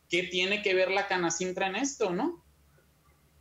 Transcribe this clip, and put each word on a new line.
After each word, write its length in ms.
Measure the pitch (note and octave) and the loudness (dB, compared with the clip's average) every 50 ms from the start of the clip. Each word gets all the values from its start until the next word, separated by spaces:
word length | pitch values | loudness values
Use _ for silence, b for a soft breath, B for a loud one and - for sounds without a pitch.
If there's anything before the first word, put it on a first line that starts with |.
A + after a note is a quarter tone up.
| _ - | _ -2
¿qué 140 | F3 F3+ F3+ | 0 0 0
tiene 380 | F3 F3+ F3+ F#3 F#3+ G#3 G#3 - | 0 0 0 0 0 0 0 0
que 100 | G3 F#3 | 2 4
ver 180 | F#3 F#3 F3+ | 4 4 4
la 160 | F#3+ G3+ G3 | 2 0 0
Canacintra 600 | - F#3+ F3+ F3 E3 E3 - F#3 F#3 F#3 F#3+ F#3+ | 0 0 0 0 0 0 -2 -4 -4 -2 -2 -2
en 100 | F#3+ F#3+ | -2 -2
esto, 320 | G#3+ C#4 C4+ - - A3 F#3 | -2 -4 -4 -2 -2 -2 0
no? 340 | F3 F#3+ C4+ E4+ E4+ - _ _ _ _ _ _ _ _ _ _ _ _ _ _ _ _ _ _ _ _ | 0 0 -2 -2 -4 -6 _ _ _ _ _ _ _ _ _ _ _ _ _ _ _ _ _ _ _ _